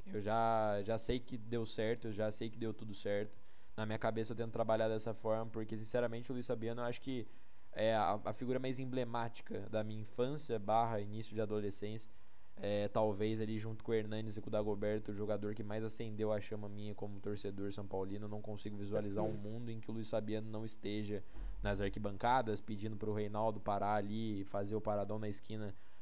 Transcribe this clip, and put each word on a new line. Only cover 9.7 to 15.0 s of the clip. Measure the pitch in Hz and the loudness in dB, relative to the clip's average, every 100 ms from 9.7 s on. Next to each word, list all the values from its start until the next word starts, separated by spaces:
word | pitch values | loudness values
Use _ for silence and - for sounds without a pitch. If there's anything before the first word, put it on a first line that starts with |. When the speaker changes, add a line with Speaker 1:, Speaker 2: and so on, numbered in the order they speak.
Speaker 1:
da | 107 | 0
minha | 107 107 | 0 -2
infância | 107 - 127 147 - 113 | -2 0 0 0 0 0
barra | 101 113 117 110 | 4 4 4 2
início | 104 107 110 | -2 -4 -2
de | 107 | -2
adolescência. | 107 107 101 98 104 113 - - - - - - | 0 2 0 -2 -4 -4 -4 -4 -6 -6 -6 -2
É, | 101 104 104 | 0 2 2
talvez | 117 110 101 107 110 | 4 4 4 2 2
ali | 110 110 | 0 0
junto | 110 110 | -2 -2
com | - | 2
o | 113 | 2
Hernanes | 107 107 110 107 | 2 0 -2 -2
e | |
com | 107 | 0
o | |
Dagoberto, | 107 107 101 104 107 | 0 2 2 2 0